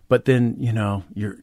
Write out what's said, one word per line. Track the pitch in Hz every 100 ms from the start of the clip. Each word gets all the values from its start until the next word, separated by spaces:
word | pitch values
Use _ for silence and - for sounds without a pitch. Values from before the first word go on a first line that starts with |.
| -
but | 123 -
then, | 127 120 -
you | 123
know, | 113 101 101 -
you're, | 98 104 -